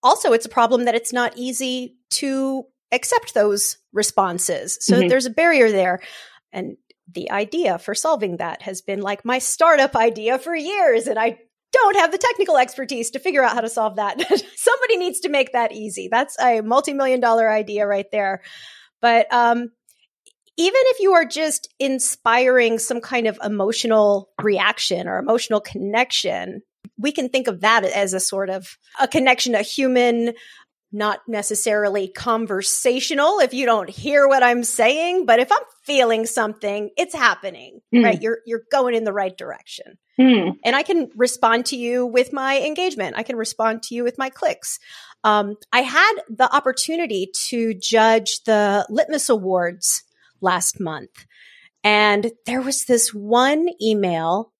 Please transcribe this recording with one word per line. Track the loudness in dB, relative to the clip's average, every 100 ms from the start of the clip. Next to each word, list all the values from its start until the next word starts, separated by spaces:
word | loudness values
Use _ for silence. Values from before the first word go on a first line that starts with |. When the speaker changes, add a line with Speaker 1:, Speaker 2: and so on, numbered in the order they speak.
Speaker 1:
Also, | 4 2 2
it's | 0 0
a |
problem | 0 2 2 0
that | -2
it's | -2
not | -4 -4 -6
easy | -8 -6 -4 -6 -8 _ _
to | -6 -4 -2 -2 -4 -10 _ _
accept | -4 0 -2 -2 0
those | 2 2 -2 -6 _
responses. | -4 -2 0 -2 -2 -4 -4 -6 -8
So | 2 4
Speaker 2:
Mm-hmm. | 4
Speaker 1:
there's | 2 0
a |
barrier | 0 2 6 4
there. | 4 0 -2 -6 -20 -20 _ _
And | -12 -12 -12 _ _ _
the | -12 -6
idea | -6 -4 -2 -2 -2
for | -4
solving | -6 -2 -2 -2 -6
that | -8 -8
has | -12 -12
been, | -8 -6
like, | -6 -6 -4
my | -4
startup | -2 2 4 6 4 4
idea | 0 0 -2 -2
for | -2 -6
years. | -6 0 2 2 0
And | -2
I | -2 -4 _ _ _
don't | 2 4 4
have | 0
the | 0
technical | -2 -2 0 2
expertise | 2 -2 -8 -6 -6
to | -6
figure | -4 0
out | 2
how | 0
to | -4
solve | -2 -4 -2
that. | -4 -4
<laughs> | -2 -2 -2 -2
Somebody | 2 2 0 0
needs | -2 -4
to | -4
make | -2 0
that | 0 -2
easy. | -4 -12 -10 -2
That's | 0 0 0
a | 2 2
multi-million | 2 0 2 -2 0 2
dollar | 4 4 4
idea | 2 -2 -2 -2
right | -2 -2
there. | -2 -2 -4 -10 -20 -20 -20 _ _
But, | 2 4 4
um, | 2 4 2 -2 _ _ _ _ _ _ _ _ -2
even | 0 4 2
if | 2
you | 4
are | 4
just | 2 -2 -4 -4 -10 _
inspiring | -4 -2 -4 -4 0 2 4 4 2 0
some | -4 -6
kind | -4 -2 -2
of | -4
emotional | -6 -2 -2 -2 2 4 4 2 -2 -6
reaction | -2 2 2 2 -2 -4 -4
or | -6
emotional | 0 0 0 -4
connection, | -4 -8 -4 -2 -2 -2 -4 -6 -8 -12 -18 _ -20 -6
we | -4
can | -2 -2
think | -2 -2
of | -2
that | 2 2 2
as | -2 -2
a | -2
sort | -4 -4 -6
of | -6 -10 -20 _ -4
a | 0
connection, | 2 2 2 2 -2
a |
human, | -2 -2 0 2 2 2 -2 -4 -16 -20 _ _ _
not | -4 -4 -4 -6
necessarily | -6 -4 -4 0 0 0 -2 -6
conversational | -8 -4 -2 -2 -4 -4 -2 0 0 -2 0 2 2
if | 0
you | 0 0
don't | 0 -2
hear | -8 0 4 4
what | 6
I'm | 4 2 -2
saying. | 0 2 2 0 -2 4
But | 4
if | 4
I'm | 0 0 _ -4
feeling | 2 2 2 -2
something, | -4 -4 -4 -6 -6 -8 -4
it's | -4 2
happening, | 0 0 -6 -14 -20 -20 _ 4
Speaker 2:
Mm. |
Speaker 1:
right? | 4 2
You're, | -2 -6 -6
you're | -10 -2
going | 0 0 0
in | -2
the |
right | -2 -4 -6
direction. | -14 -14 -16 -20 -20 _ _ 4
Speaker 2:
Mm. | 6 6 2 -2 -2
Speaker 1:
And | 0
I |
can | 0 -2 -2 0
respond | 0 2 2 2 -2
to | -6
you | -4 -2 0
with | 0 0
my | -2 0 0
engagement. | -2 -2 -4 -4 -6 -6
I |
can | -6 -6
respond | -6 -2 -2 -2
to | -8 -6
you |
with | -6 -4
my | -8
clicks. | -4 -4 -4 -10 -12 -14 -20 -20 _
Um, | 2 2 0 -8 -2
I | 0
had | 2 2 2 2 -6
the | 0 2
opportunity | 2 0 -2 -4 -2 -2 -4 -6 -6 -6
to | -2 -2 -4
judge | 0 4 4 4 0 -8
the | 0 2 4 0 -2
Litmus | -2 -2 -2 0
Awards | 0 0 -2 -2 -4 -4 -4 _ _ _ _
last | -2 0 -2 -6
month. | -8 -8 -14 -20 -20 _ -20 -20 _ _
And | 0 4 4 4 0 -6 -6
there | -6
was | -4 -6 0
this | 2 0
one | -4 0 2 4 2 -2 -2
email | 0 0 0 0 0 -2 -4 _